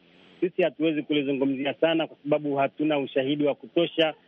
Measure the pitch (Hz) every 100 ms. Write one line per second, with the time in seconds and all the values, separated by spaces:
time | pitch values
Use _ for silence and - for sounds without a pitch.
0 | _ - - - 180 - 160 147 160 147
1 | - 147 135 131 139 131 139 127 165 160
2 | 151 - 147 151 147 139 139 - 156 147
3 | 127 139 135 147 143 127 120 170 165 -
4 | 156 -